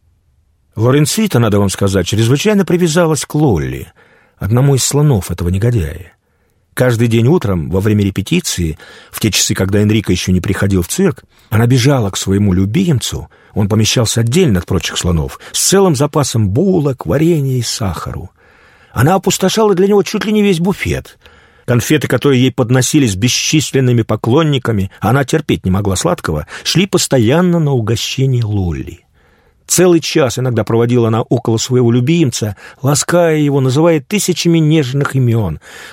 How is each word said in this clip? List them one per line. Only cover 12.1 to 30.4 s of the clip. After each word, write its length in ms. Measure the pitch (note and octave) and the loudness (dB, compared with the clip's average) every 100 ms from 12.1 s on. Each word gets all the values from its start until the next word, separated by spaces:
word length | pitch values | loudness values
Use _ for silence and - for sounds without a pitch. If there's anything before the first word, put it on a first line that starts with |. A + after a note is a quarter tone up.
к 60 | - | -4
своему 360 | G2 G2 G#2 | -2 2 2
любимцу, 760 | F2+ G2 C3 F3+ B2 - C#2+ - _ _ | 2 0 0 0 0 -2 -8 -12 _ _
он 140 | - G2+ | -4 0
помещался 520 | G#2+ A2 C3 A2+ - | 0 0 0 0 0
отдельно 380 | A#2 D#3+ E3 F2+ | 0 2 2 0
от 80 | - | -2
прочих 320 | F#2 - - | -4 -4 -4
слонов, 400 | F2+ E2 C2+ - - | -2 -2 -2 -10 -10
с 160 | - - | -4 2
целым 260 | F#3+ F#3+ | 4 4
запасом 540 | B2+ D3 D#3 C3+ A#2 G2+ | 2 0 0 0 0 0
булок, 580 | A2 G3 F#3 C#3+ B2+ - | 0 0 0 0 -4 -2
варенья 500 | C3 D#3+ D#3+ C3+ B2+ | 0 2 2 0 -2
и 60 | |
сахару. 680 | A2+ - G2+ E2 - - F2+ _ _ _ _ _ _ | -4 -4 -6 -6 -10 -12 -14 _ _ _ _ _ _
Она 220 | - C#3 | 0 2
опустошала 600 | F#3+ F#3+ - F#3 G#3+ G#3+ | 2 0 -2 -2 0 0
для 120 | F3+ G3 | 2 2
него 160 | G#3 | 2
чуть 220 | - G#3 | 0 -4
ли 80 | G#3+ | -2
не 100 | G#3+ | 0
весь 180 | G3+ E3 | 2 2
буфет. 580 | F3+ - - C2+ - - - - _ _ | 0 -2 -4 -6 -8 -20 -20 -20 _ _
Конфеты, 440 | - A#2+ - D3+ - | -2 0 2 2 2
которые 340 | B2+ D3 B2+ | 0 2 2
ей 100 | B2+ | 2
подносили 540 | D3+ A2 B2 - D#3 B2 | 0 0 2 2 2 2
с 100 | F#2+ | 0
бесчисленными 840 | A#2+ - - D#3 - C3 B2+ A#2 | -2 -2 0 0 0 0 2 0
поклонниками, 880 | G#2+ A2 - C3+ D#3 C#3 A2+ G2+ F#2+ - | 0 -2 0 2 2 0 -2 -2 -4 -4
она 240 | G2 C3+ | 0 0
терпеть 400 | C#3 D#3 - - | 0 -2 -2 -2
не 60 | F#2+ | 0
могла 260 | F#2 G2+ F#2 | 0 0 -2
сладкого, 500 | F2 - - D2+ D#2 - | -2 -2 -4 -6 -8 -10
шли 240 | - E3 G3 | -4 -2 0
постоянно 720 | F3 - C3+ A2 D#3+ F3+ E3+ | 0 0 2 2 2 2 2
на 140 | D3 | 0
угощение 720 | C3 G#2+ A#2 - - C3+ B2 | 0 0 -4 -4 -2 0 0
Лолли. 560 | G#2+ G#2 F2+ C#2 - D#2+ _ _ _ _ _ _ - | -2 -2 -2 -4 -10 -16 _ _ _ _ _ _ -4
Целый 340 | - F3+ E3 | 2 4 2
час 380 | - D#3+ B2+ | 0 0 0
иногда 240 | B2+ | -2